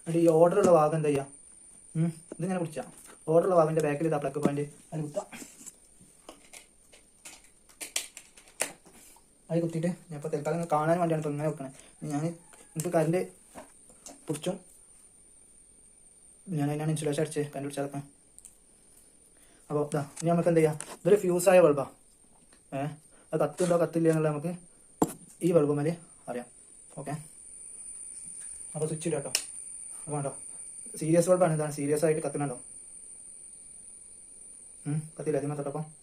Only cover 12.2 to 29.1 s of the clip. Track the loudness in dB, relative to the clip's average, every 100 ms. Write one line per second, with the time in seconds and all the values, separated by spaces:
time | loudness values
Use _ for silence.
12.2 | -4 -8 -18 -20 -14 -8 -2 0 0 0
13.2 | -4 -12 _ -20 -20 -20 _ -20 -20 -20
14.2 | -10 -6 -4 -6 -10 -20 _ _ _ _
15.2 | _ _ _ _ _ _ _ _ -20 _
16.2 | -20 _ -6 -4 -2 -2 -2 -2 -2 -2
17.2 | -2 -2 -6 -6 -8 -6 -6 -8 -14 _
18.2 | _ -20 -20 _ _ _ _ _ _ _
19.2 | _ _ _ _ _ -4 -2 -4 -6 -4
20.2 | 0 2 4 4 4 0 -10 -4 4 4
21.2 | 4 2 8 8 8 6 -2 -8 _ _
22.2 | _ _ _ -20 _ -6 -6 -8 _ -20
23.2 | _ -2 -2 0 2 2 2 2 4 4
24.2 | 2 0 -4 -8 -14 _ -20 -2 -2 -2
25.2 | -20 -2 4 4 4 2 0 -4 -10 -20
26.2 | -10 -10 -10 -18 _ -20 -18 -14 -8 -8
27.2 | -10 -20 -20 -20 -18 -18 -16 -16 -16 -16
28.2 | -16 -14 -14 -14 -12 -6 -6 -4 -4